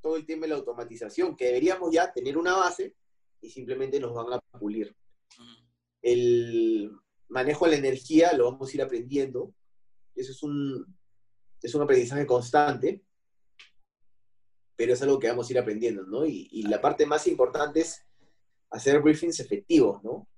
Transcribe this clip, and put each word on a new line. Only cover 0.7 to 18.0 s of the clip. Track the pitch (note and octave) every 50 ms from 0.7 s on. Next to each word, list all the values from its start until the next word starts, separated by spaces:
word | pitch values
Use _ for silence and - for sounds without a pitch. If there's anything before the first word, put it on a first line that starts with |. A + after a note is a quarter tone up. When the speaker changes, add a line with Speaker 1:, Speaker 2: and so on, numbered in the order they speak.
| A#2 A#2+ A#2+ A2+ A2+ A2+ A#2 A2 - - - - -
Speaker 1:
que | - -
deberíamos | B2 B2 B2+ C#3 F3+ F#3 F#3 F3+ E3
ya | D#3+ E3 F3+ - -
tener | - B2 C3+ C#3+ D#3+
una | E3+ F3+ F#3
base | F#3+ F#3 F3 F3 - B2 - _ _ _ _ _ _ _ _ _ _
y | - A2+
simplemente | - C3 B2 A#2 C3 C3 C3+ C3+ C3 C#3+
nos | C3 A#2 A#2+
van | A#2 A2+ A#2+ B2+
a | A#2+ _ _ _ -
pulir. | G#2 G#2 G#2+ A2 G#2 - - _ _ - _ _ _ _ - _
Speaker 2:
Ujú. | A#2+ A#2+ A#2 _ _ _ _ _ _ _ _ _
Speaker 1:
El | - A#2+ A#2+ B2 A#2+ A#2+ A#2+ A#2+ A#2 A#2 A#2 A#2 A2+ A2+ A2+ G#2+ G#2 G#2 - - _ _ _ _ _ -
manejo | A2+ B2+ C3 C#3+ D3 - F3+
de | E3
la | D#3 C#3+
energía | C#3 C3+ B2+ - - - D#3+ D#3 E3 F3 E3
lo | C3+ A#2+ B2
vamos | C3 - C3+ B2+
a | -
ir | C#3
aprendiendo. | C3+ C3+ B2+ A#2 A#2+ B2+ C#3 C#3+ C3+ C3+ A#2+ B2 D#3+ G3+ _ _ _ _ _ - - - - - - - -
Eso | - B2+ B2+
es | C3+ - -
un, | D3 C#3+ C#3+ C#3+ C#3 C3+ B2+ C3+ - - _ _ _ _ _ _ _ _ _ _ - - -
es | - A#2+ -
un | D3
aprendizaje | D3 C#3+ C3+ B2+ A#2+ A#2+ C3+ C#3+ D3
constante, | C#3+ B2+ B2 A#2+ - - D3 D3 D3 C3 - - - G3 - _ _ _ _ _ _ _ _ _ _ _ _ - _ _ - _ _ _ _ _ - _ _ _ _ _ _ _ _ _ _ _ _ _
pero | - A2+ A#2+ B2+
es | B2
algo | C#3 C#3 C#3 C3
que | - A2+
vamos | B2 B2 A#2+ -
a |
ir | B2+ B2
aprendiendo, | A#2 A2 G#2 A2 A#2 A#2 G#2+ G2 F#2+
¿no? | F#2 G2+ B2 D3+
Y, | D#3+ B2 F#2+ - -
y | - A2 G#2+
la | G#2 G#2+ G#2
parte | - C#3+ D3 - D3+
más | C#3+ D3+ D3+ - -
importante | - - B2+ B2 - D3+ D3+ D3 C#3+ D#3+
es | D#3+ - - -